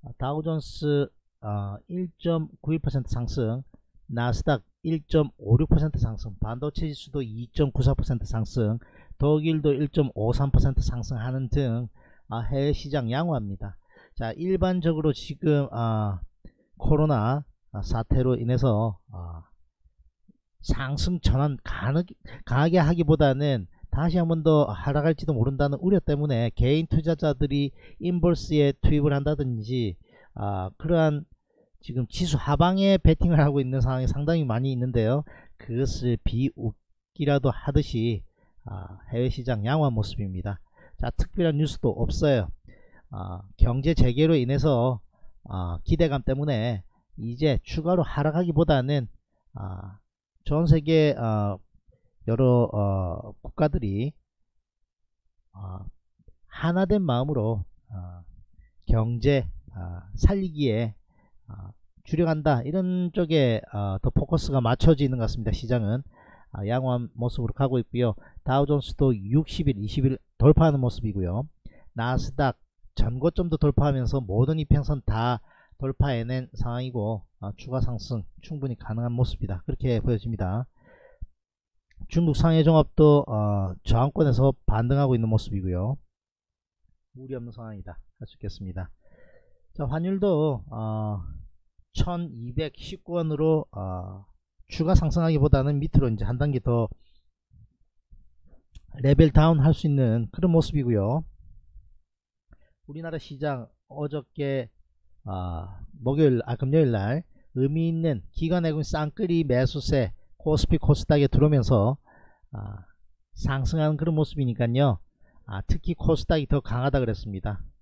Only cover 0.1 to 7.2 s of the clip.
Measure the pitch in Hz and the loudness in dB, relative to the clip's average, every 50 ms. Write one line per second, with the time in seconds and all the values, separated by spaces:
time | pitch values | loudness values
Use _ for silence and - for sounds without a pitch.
0.1 | 120 _ - 131 143 156 156 160 160 156 143 - - - - 147 147 143 143 - | -12 _ -6 -6 -4 -4 -4 -4 -4 -4 -6 -8 -12 -6 -2 0 2 2 0 -2
1.1 | _ _ _ _ _ _ - 107 104 104 101 98 98 104 _ _ 175 180 185 175 | _ _ _ _ _ _ -8 -6 -4 -4 -4 -6 -8 -12 _ _ -8 -6 -6 -8
2.1 | - _ - 170 165 165 160 - - - - 143 160 160 - 143 127 135 123 - | -10 _ -2 -2 0 0 -2 -4 -10 -10 -4 -4 -4 -2 -2 -2 -2 -2 -2 -2
3.1 | - 117 120 - - - 123 110 113 131 139 - _ - _ _ _ - _ _ | -4 -4 -4 -4 -2 -2 -2 -2 -2 -4 -8 -12 _ -20 _ _ _ -20 _ _
4.1 | 127 117 120 123 120 - - - 147 117 - _ _ _ _ 160 160 160 147 _ | -4 -2 -2 0 0 0 0 0 0 0 -2 _ _ _ _ -4 -4 -4 -4 _
5.1 | - 160 151 135 - _ - 98 113 123 151 - - 156 147 156 - - - 110 | 2 2 2 0 -4 _ -2 2 2 2 4 4 4 4 2 0 0 -2 -2 -2
6.1 | 110 104 - 104 101 101 - 107 117 123 135 147 147 - 165 156 147 - - - | -4 -6 -10 -12 -8 -6 -6 -6 -4 -4 -6 -6 -4 -4 -6 -6 -6 -8 -14 -10
7.1 | 127 147 | -8 -6